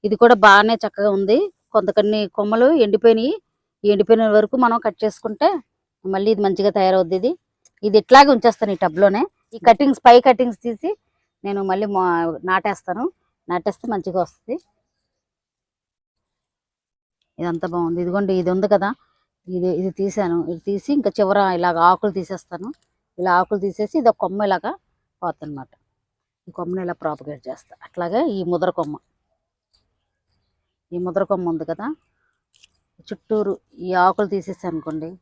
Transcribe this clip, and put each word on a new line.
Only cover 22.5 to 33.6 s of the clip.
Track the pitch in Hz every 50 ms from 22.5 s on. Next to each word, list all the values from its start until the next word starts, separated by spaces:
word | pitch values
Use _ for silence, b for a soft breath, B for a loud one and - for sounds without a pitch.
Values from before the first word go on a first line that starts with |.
| 180 165 185 240 302 _ _ _ _ _ _ _ _ -
ఇలా | 180 185 175 180
ఆకులు | 185 _ 214 196 185
తీసేసి | 196 175 - 214 202 - 320
ఇది | 247 233
ఒక | 160 _ 208
కొమ్మ | 175 190 202 214 196
ఇలాగా | 190 170 - 220 392 - _ _ _ _ _ _ _ _
పోద్దనమాట. | 180 175 - _ 151 151 147 139 127 _ _ _ _ _ _ _ _ _ _ _ _ _ _ _ _ 175
ఈ | -
కొమ్మను | - 175 170 180 190 185
ఇలా | 175 170 _
ప్రాపగేట్ | - 160 151 - 147 147 147 139 _ -
చేస్తా. | - - _ _ - _ -
అట్లాగే | - _ 180 175 160 190 240 330 320 208
ఈ | 190 180 170
ముద్ర | 175 170 180 185 - -
కొమ్మ, | 160 147 151 - _ _ _ _ _ _ _ _ _ _ _ _ _ _ _ _ _ _ _ _ _ _ _ _ _ _ _ _ _ _ _ _ _ _ _ _ _ _ 175
ఈ | 175 180
ముద్ర | 180 165 196 190 -
కొమ్మ | 202 185 180 170
ఉంది | 165 156 156 165
కదా, | 165 156 208 269 311 _ _ _ _ _ _ _ _ _ _ _ _ _ - _ _ _ _ _ _ _ _ -
చుట్టూరు | 208 _ _ _ 220 214 208 196 196 -